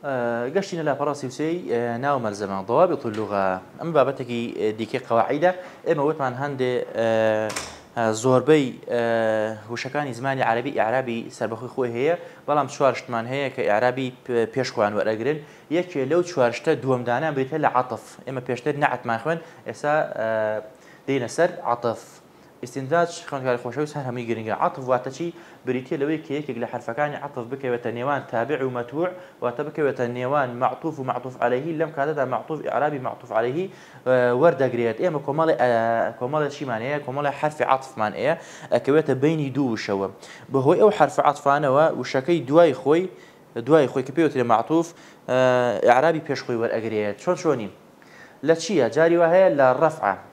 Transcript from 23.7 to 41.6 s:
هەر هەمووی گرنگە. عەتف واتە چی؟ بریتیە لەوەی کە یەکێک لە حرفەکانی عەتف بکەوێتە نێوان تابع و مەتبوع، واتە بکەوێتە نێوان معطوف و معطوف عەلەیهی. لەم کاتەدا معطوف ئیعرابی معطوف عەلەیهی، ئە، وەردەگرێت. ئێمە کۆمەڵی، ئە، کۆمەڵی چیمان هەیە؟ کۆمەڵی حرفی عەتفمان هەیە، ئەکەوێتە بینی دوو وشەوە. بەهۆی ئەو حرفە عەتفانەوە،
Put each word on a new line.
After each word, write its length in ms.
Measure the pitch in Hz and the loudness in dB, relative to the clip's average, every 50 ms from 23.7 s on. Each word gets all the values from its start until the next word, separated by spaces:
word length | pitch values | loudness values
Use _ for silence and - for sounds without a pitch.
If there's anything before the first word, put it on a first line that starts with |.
| 113 135 151 151 - 147 | -4 -4 -4 -4 -4 -8
هەر 80 | 139 131 | -6 -6
هەمووی 180 | 120 127 117 113 | -6 -6 -4 -4
گرنگە. 260 | 113 110 110 110 104 - - | -4 -4 -4 -6 -2 0 -2
عەتف 200 | 175 175 151 131 123 | -2 -2 -4 -2 0
واتە 200 | 131 120 - 135 131 - | 0 0 0 -6 -8 -6
چی؟ 160 | 165 170 165 - - - - - - | -8 -8 -8 -12 -20 -20 -20 -12 -6
بریتیە 320 | - 196 127 127 - 170 156 | -4 -4 -4 -2 -4 -4 -4
لەوەی 180 | 139 147 160 151 156 | -2 -2 -2 -4 -4
کە 60 | - 139 147 | -6 -6 -6
یەکێک 200 | 147 143 123 117 117 | -6 -6 -6 -6 -6
لە 40 | 113 | -6
حرفەکانی 460 | - 120 - - 117 147 147 147 143 - - | -8 -8 -8 -8 -2 -2 -2 -2 -2 -8 -10
عەتف 220 | 143 - 131 117 117 | -10 -8 -10 -8 -8
بکەوێتە 380 | 131 131 135 127 120 117 - 117 110 120 | -10 -6 -4 -4 -4 -2 -4 -6 -6 -4
نێوان 240 | 123 139 143 135 - - | -2 -2 -2 -4 -4 -4
تابع 280 | - 117 117 127 151 127 135 | -4 -4 -2 -2 -2 -2 -2
و 60 | 131 123 123 | -4 -4 -6
مەتبوع، 320 | 120 - 135 147 170 180 180 - - - - - | -8 -6 -4 -4 -4 -4 -4 -8 -18 -20 -12 -6
واتە 200 | - 120 120 120 147 147 | -6 -6 -4 -4 -8 -6
بکەوێتە 380 | - - 151 135 123 127 127 120 120 123 | -4 -2 0 0 0 0 -4 -4 -2 -4
نێوان 320 | 123 123 139 147 135 123 120 120 127 | -2 0 0 0 0 -2 -2 -2 -2
معطوف 360 | 123 127 - - 160 151 131 | -2 -2 -2 -6 -6 -6 -6
و 40 | 131 | -6
معطوف 320 | 127 120 123 120 131 127 - | -4 -4 -4 -6 -10 -6 -2
عەلەیهی. 340 | - 123 123 127 143 165 165 151 | 0 0 0 0 -2 -4 -2 -2
لەم 120 | 160 156 156 143 | -4 -4 -2 -4
کاتەدا 280 | 139 151 156 147 131 | -2 -2 0 -2 -2
معطوف 340 | 123 127 113 117 - 160 147 | -2 -2 -4 -4 -6 -8 -6
ئیعرابی 380 | - - - 120 135 151 151 135 | -4 -2 0 0 0 0 -2 -2
معطوف 300 | 127 117 - - - 123 | -6 -6 -8 -8 -12 -2
عەلەیهی، 340 | 101 110 117 123 131 160 190 196 | 0 0 0 0 -2 -2 -6 -6
ئە، 640 | - - - - - - - 127 127 127 123 123 120 123 | -8 -16 -20 -20 -20 -6 0 2 4 4 4 4 4 6
وەردەگرێت. 560 | 151 170 160 127 139 123 113 117 120 113 110 - 170 | 6 4 6 4 0 0 2 0 0 0 0 0 0
ئێمە 160 | 180 160 143 - | 0 0 -2 -4
کۆمەڵی، 300 | - 139 156 160 160 156 - | -2 0 2 2 2 4 4
ئە، 80 | 120 123 120 113 113 113 117 117 92 98 117 - | 4 4 4 2 2 2 2 2 0 -2 -2 -4
کۆمەڵی 300 | 123 123 147 151 151 139 139 | -6 -2 -2 -2 -2 -2 -4
چیمان 260 | - 147 131 117 110 | -6 -6 -6 -4 -4
هەیە؟ 160 | 113 135 147 147 143 | -4 -4 -4 -4 -6
کۆمەڵی 260 | 127 127 139 147 139 123 - | -6 -6 -2 -2 -2 -2 -2
حرفی 240 | - 151 151 - 127 | -4 -4 -2 -2 2
عەتفمان 500 | - 131 135 - - - - 107 107 - | 2 2 2 0 -8 -6 -4 -4 -2 -2
هەیە، 200 | 73 107 139 165 - - - - - - - - | -2 -2 -2 -2 -2 -6 -18 -18 -18 -6 -2 -2
ئەکەوێتە 400 | 120 120 - 139 156 151 147 131 131 131 | 0 2 4 4 4 4 2 0 2 2
بینی 260 | 151 165 156 147 135 | 2 2 2 -2 -2
دوو 280 | 127 139 143 123 113 104 | -2 -2 0 0 -2 -2
وشەوە. 300 | - - 101 98 98 95 95 - - - - - - - - | -2 -2 -2 -2 -2 -4 -6 -10 -20 -20 -20 -20 -14 -2 0
بەهۆی 260 | 135 127 139 180 160 | 2 4 4 6 6
ئەو 100 | 208 214 202 - | 6 6 6 6
حرفە 240 | 156 139 135 - 170 147 | 2 2 4 2 2 2
عەتفانەوە، 560 | 143 - - 143 139 147 | 2 2 2 2 2 4